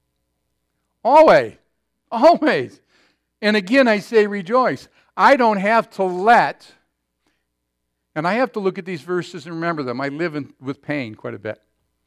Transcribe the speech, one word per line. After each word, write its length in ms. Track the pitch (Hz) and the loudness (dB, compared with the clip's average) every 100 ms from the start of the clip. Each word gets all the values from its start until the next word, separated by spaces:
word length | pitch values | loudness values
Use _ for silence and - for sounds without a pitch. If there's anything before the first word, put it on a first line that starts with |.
| _ _ _ _ _ _ _ _ _ _ | _ _ _ _ _ _ _ _ _ _
Always. 540 | 220 294 320 156 113 - _ _ _ _ _ | 2 6 8 6 2 -10 _ _ _ _ _
Always. 720 | 233 294 349 302 170 123 - _ _ _ _ _ _ | 2 4 4 0 -2 -4 -12 _ _ _ _ _ _
And 160 | 214 214 | -2 -2
again, 320 | 185 269 247 | 0 2 2
I 120 | 208 | 0
say 260 | - 226 208 | 0 0 0
rejoice. 640 | 202 175 247 233 135 - _ _ - | -4 -4 -2 -2 -4 -14 _ _ 2
I 200 | 208 277 | 4 4
don't 200 | 233 202 | 2 0
have 320 | 202 226 - | 0 0 -2
to 100 | - | -6
let, 720 | 185 180 208 233 147 - _ _ _ _ _ _ _ _ _ _ _ _ _ _ _ | -4 -2 4 4 2 -6 _ _ _ _ _ _ _ _ _ _ _ _ _ _ _
and 140 | 156 170 | -8 -4
I 60 | |
have 180 | 220 262 | -4 -4
to 80 | 220 | -4
look 160 | 190 185 | -6 -6
at 80 | |
these 160 | 180 170 | -12 -12
verses 460 | 147 180 170 180 143 | -6 -8 -8 -16 -14
and 80 | |
remember 280 | 165 170 160 | -8 -6 -6
them. 160 | 127 123 | -6 -6
I 80 | 139 | -8
live 280 | 143 175 151 | -6 -6 -8
in, 160 | 127 _ | -12 _
with 220 | 135 139 | -12 -12
pain 320 | - 147 120 | -8 -8 -8
quite 200 | 110 123 | -12 -14
a 40 | 110 | -12
bit. 240 | 107 - _ _ _ _ | -12 -14 _ _ _ _